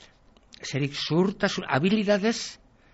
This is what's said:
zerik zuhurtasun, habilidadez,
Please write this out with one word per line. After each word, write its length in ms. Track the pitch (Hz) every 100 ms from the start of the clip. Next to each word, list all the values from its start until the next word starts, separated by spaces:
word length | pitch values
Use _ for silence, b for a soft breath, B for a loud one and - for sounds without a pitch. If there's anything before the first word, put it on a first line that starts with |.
| b b _ - _ -
zerik 340 | - 135 143
zuhurtasun, 680 | 143 - 160 202 202 190 -
habilidadez, 960 | - 139 185 220 202 202 214 226 - - _ _ b